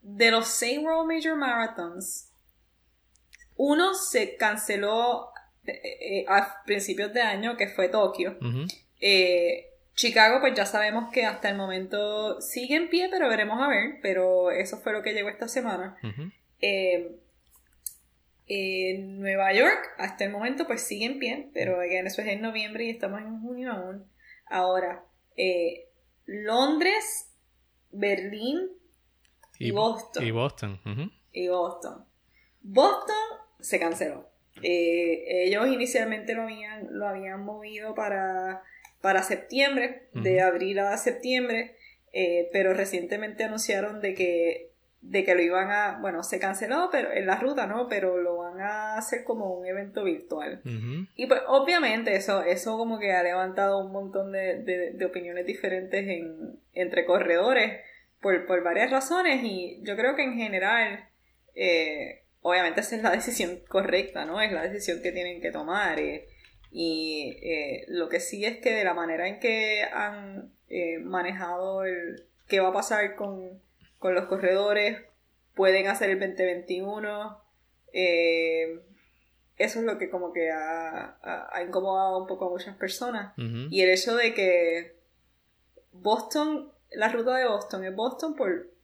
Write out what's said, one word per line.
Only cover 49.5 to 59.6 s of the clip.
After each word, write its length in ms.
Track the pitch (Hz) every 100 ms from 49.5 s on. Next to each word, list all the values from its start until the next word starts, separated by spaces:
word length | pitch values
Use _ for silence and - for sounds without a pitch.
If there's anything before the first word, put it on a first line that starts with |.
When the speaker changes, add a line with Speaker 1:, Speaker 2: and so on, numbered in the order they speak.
Speaker 1:
un 100 | 180 180
evento 360 | 190 202 196
virtual. 580 | 196 160 - 151 151 -
Speaker 2:
Ujú. 420 | 127 113 113 143 190
Speaker 1:
Y 120 | - 247
pues, 140 | 262 -
obviamente, 680 | 277 277 349 269 220 226 190
eso, 260 | 196 196
eso 340 | 175 185 - 220
como 220 | 233 220
que 140 | 208
ha 100 | 185
levantado 560 | 175 180 185 190 196 196
un 80 | 190
montón 400 | 196 196 196 196
de, 260 | 196 190 175
de, 300 | 220 180 175
de 120 | -
opiniones 420 | 180 185 175 175 180
diferentes 580 | 220 196 185 185 196 196
en, 500 | 175 165 160 - - _
entre 320 | - 175 - 170
corredores 720 | 185 175 170 214 262 220 - - - _ _
por, 240 | 196 180 180
por 180 | 180
varias 260 | 175 170 240
razones, 500 | 262 262 349 359 269
y 340 | 233 185